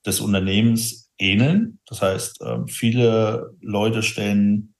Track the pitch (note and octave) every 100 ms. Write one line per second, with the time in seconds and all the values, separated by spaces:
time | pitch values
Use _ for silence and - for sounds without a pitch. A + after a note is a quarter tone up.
0 | - F#2 G#2 G2 F#2+ G2+ A#2 A2+ - -
1 | _ - F#2+ G2+ C3+ G3 A3+ - _ A2+
2 | G2 F#2+ - - A#2 A#2 A#2 - A#2 A#2+
3 | A#2+ A2 A2 G#2 - - A2 G2+ A2 A2+
4 | G#2+ - G2+ G2+ G2+ G#2 G#2